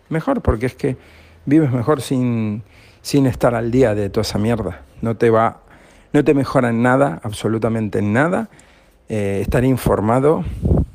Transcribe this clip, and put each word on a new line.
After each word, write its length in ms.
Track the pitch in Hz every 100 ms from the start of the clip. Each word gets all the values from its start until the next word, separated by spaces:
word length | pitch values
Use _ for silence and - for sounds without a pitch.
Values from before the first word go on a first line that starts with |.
| -
Mejor, 320 | 160 262 254
porque 240 | - 113 127
es 80 |
que 240 | - 135 127 - - - - -
vives 260 | 156 143
mejor 300 | 123 110 143
sin, 640 | - 131 123 117 107 104 - - - _
sin 240 | - 143 135
estar 260 | - 131
al 160 | 117 117
día 240 | 127 120
de 160 | 104 101
toda 140 | 110
esa 160 | 104 101
mierda. 420 | 107 113 92 - - -
No 140 | 113 107
te 140 | 117
va, 320 | 110 113 - _ - - - _
no 100 | 143 143
te 80 |
mejora 360 | 139 127 139 120
en 120 | 117
nada, 400 | 123 135 143 165
absolutamente 760 | 107 101 107 113 117 113 107 104
en 120 | 101
nada, 380 | 113 165 202 220 - - _ _ _ -
eh, 320 | 107 98 98
estar 220 | - 127
informado 800 | 131 127 - 101 107 123 143 165 165 - - - -